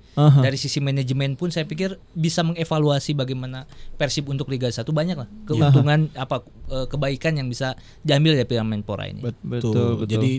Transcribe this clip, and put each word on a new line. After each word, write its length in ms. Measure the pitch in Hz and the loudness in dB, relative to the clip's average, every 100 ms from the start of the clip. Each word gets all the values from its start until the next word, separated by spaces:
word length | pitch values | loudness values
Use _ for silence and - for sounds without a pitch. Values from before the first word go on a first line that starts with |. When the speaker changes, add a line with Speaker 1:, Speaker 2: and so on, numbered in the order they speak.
| - | -6
Speaker 1:
Aha. 280 | - 151 139 | 4 8 8
Speaker 2:
Dari 160 | 131 139 | 6 0
sisi 200 | 143 147 | -4 -2
manajemen 540 | 139 135 127 131 139 131 | -2 0 -2 -2 -2 -4
pun 120 | 180 | -4
saya 160 | 165 | -4
pikir 300 | 147 151 190 190 - | -4 -4 -6 -6 -10
bisa 300 | 170 165 170 | -2 0 0
mengevaluasi 720 | 165 170 160 156 147 139 - | -2 -2 -2 0 2 0 0
bagaimana 560 | 143 131 131 127 131 131 - - - | -2 -4 -6 -8 -12 -14 -16 -12 -4
Persib 300 | 143 - 139 | -4 -2 -4
untuk 220 | 139 135 | -6 -4
Liga 160 | 135 127 | -4 -4
Satu, 220 | 113 117 | -4 -4
banyak 220 | 156 170 156 | -2 -2 -4
lah 140 | - | -10
Speaker 1:
Iya. 160 | - - | -12 -4
Speaker 2:
keuntungan, 640 | 117 147 131 143 151 151 123 | 2 6 6 6 4 2 -2
apa, 260 | 135 131 - - - | -6 -6 -8 -16 -8
eh, 180 | 131 127 | -6 -4
kebaikan 520 | 147 139 135 165 151 | -4 -4 -2 -2 -2
yang 80 | 127 | -4
bisa 320 | 120 131 127 - - | -4 -6 -6 -14 -6
diambil 340 | 151 143 160 | 2 4 6
dari 160 | 147 117 | 4 2
Piala 160 | 117 110 | 0 0
Menpora 400 | 107 104 101 98 | -2 -4 -6 -8
ini. 160 | 101 | -8
Speaker 1:
Bet-, 160 | 120 - | -8 -8
Speaker 3:
Betul. 300 | 123 120 117 | -6 -4 0
Speaker 1:
betul, 200 | 113 120 117 | 2 2 0
betul. 140 | 107 | 0
Speaker 3:
Jadi 200 | 110 131 | 0 2